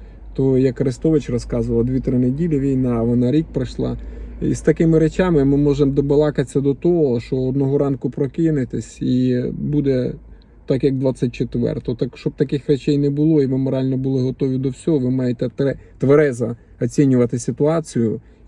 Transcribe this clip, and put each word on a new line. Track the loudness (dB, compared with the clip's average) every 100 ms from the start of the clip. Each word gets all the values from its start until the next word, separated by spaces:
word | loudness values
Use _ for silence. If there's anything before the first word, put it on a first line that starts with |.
| -20 -20 -12 -2
То, | 2 4
як | 2 2
Арестович | -2 0 2 2 0
розказував, | -4 -4 -4 0 0 2
дві-три | 0 0 0
неділі | 0 0 0 0
війна, | 0 0 0
а | 0
вона | 0 2 2
рік | 0 0
пройшла. | -4 -4 -4 -6 -6 -10 -12 -14 -6
І | -4
з | 0
такими | 0 2 4 4
речами | 2 0 2 4 4
ми | 4
можемо | 2 2 2
добалакатися | 2 2 2 2 0 -2 -2
до | -2
того, | 0 0 2 2 0
що | -2 -4
одного | -2 0 0 0
ранку | -2 -2 -6
прокинетесь | -4 -6 0 0 0 -2 -6 -10 -8
і | -2 0 0 0 -4
буде | -6 -2 -2 0 0 -2 -8 -16 -20 -20 -20 -4
так, | 0
як | 0 0
двадцять | -2 -2 -4
четвертого. | -4 -4 -2 -2 -4 -6 -4
Так, | -6 -4
щоб | -8
таких | -2 -2 -2 0
речей | 0 2 0
не | 0
було | 2 4 4
і | 2
ви | 0
морально | 0 0 -2 -2
були | -2 0
готові | -2 -2 -2 0
до | -4
всього, | -4 0 0
ви | 0
маєте | 0 -2 -2 -6 -2
тре-, | -2 -2 -12 -4
тверезо | 4 4 4 0 -6 -6 -14 -6
оцінювати | -4 2 4 4 2 0
ситуацію | -4 -2 0 0 -2 -2 -2 -2 -10 -18